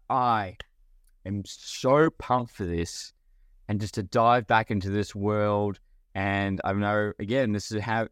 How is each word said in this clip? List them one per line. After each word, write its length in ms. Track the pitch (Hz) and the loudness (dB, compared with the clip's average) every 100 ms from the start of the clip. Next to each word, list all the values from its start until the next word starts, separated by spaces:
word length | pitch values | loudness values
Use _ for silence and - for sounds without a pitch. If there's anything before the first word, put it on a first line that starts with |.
| - | -2
I 480 | 131 123 110 101 110 - _ _ _ _ _ 95 | 0 2 2 0 -10 -20 _ _ _ _ _ -8
am 180 | 101 95 | -6 -6
so 640 | - - - 127 143 160 | -14 -14 -4 2 4 4
pumped 440 | - - 127 117 | 0 -2 -2 -2
for 120 | - 90 | -6 -4
this 480 | 85 85 - - _ _ _ _ _ - | -2 -4 -6 -16 _ _ _ _ _ -6
and 120 | 104 | -4
just 140 | 104 | -2
to 100 | - | -6
dive 440 | 92 120 117 123 110 | -2 2 4 4 4
back 240 | 113 110 | 2 2
into 180 | 104 98 | -2 0
this 240 | 101 98 | -2 -2
world. 680 | 101 101 104 104 104 104 98 _ _ _ 98 | -2 -2 0 2 2 0 -4 _ _ _ -4
And 440 | 98 98 98 95 | -2 0 0 -2
I 100 | - | -2
know, 400 | 98 104 104 104 - | 0 0 0 0 -4
again, 320 | 104 131 120 | -2 0 0
this 200 | 104 - | -2 -4
is, 80 | 107 | -4
have 260 | 104 113 113 | -2 -2 -2